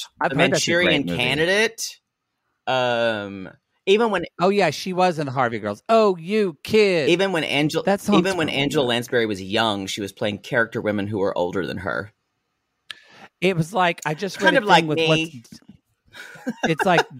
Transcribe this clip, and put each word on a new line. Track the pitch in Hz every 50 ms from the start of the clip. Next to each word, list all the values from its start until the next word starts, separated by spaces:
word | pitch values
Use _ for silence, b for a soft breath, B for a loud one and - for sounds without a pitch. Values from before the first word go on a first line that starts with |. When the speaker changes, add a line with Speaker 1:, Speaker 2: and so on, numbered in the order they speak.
| - - _ -
Speaker 1:
I've | 156 175
Speaker 2:
The | 135
Speaker 1:
heard | 139 170 190 190
that's | 156 -
a | 170
great | 170 175 180 180
Speaker 2:
Manchurian | 165 143 -
Speaker 1:
movie. | 170 -
Speaker 2:
Candidate. | 120 120 127 135 151 165 175 196 208 226 220 - - - - - - _ _ _ _ _ _ _ _ _ _ _ _ -
Um, | 120 127 131 123 123 120 117 117 113 110 104 101 98 101 95 92 - - _ _ _ _ _ -
even | 190 196 208 233 220
when | 202 175 160 - _ -
Speaker 1:
Oh, | 175 190
yeah, | 208 202 185 156
she | - - - 190 180
was | 180 185 180 160
in | 156 151
the | 135
Harvey | 127 139 127 117 117 104
Girls. | 104 104 101 - _ -
Oh, | 226 226 220 202 185
you | 170 160 180 214 220 202 180 143 - -
kid. | - 220 220 208 196 180 160 135 143
Speaker 2:
Even | 175 170 196 196
when | 180 160 -
Angel-, | - 117 143 151 147 151 160 -
Speaker 1:
That | 185 202 202
song's | - 202 208 190
Speaker 2:
even | 180 190 185
when | 170 156
Speaker 1:
familiar. | 139 - 135 143
Speaker 2:
Angela | 135 135 151 131
Lansbury | 123 117 120 120 - 131 120 113
was | 107 104 92
young, | 95 95 104 110 113 110 101 98 98
she | 92 - 113
was | 101 95 -
playing | - 117 104 101 -
character | - - 143 120 113 110 - 113
women | 92 104 104 104 98
who | 104 110
were | 95 95 98 -
older | - 90 90 92 98 80
than | 62 -
her. | - 92 82 57 67 98 - _ _ _ _ _ _ _ _ _ _ _ _ _ _ _ - B B B B B B B B B -
Speaker 1:
It | 175 190 190
was | 160 165 160 214
like, | 185 180 175 170 - -
I | 151 156
just | 151 202 185 -
Speaker 2:
Kind | - 196 - 175
Speaker 1:
read | 185
a | 208
Speaker 2:
of | 202
like | 180 165 170
Speaker 1:
thing |
with | 151 151 160
Speaker 2:
me. | 160
Speaker 1:
what's, | 160 156 160 160 165 143 117 113 - - - _ _ - _ _ _ _ _ _ _ B B B B B B B 254 - - -
it's | - 160 - -
like, | 190 170 156 - - 143 123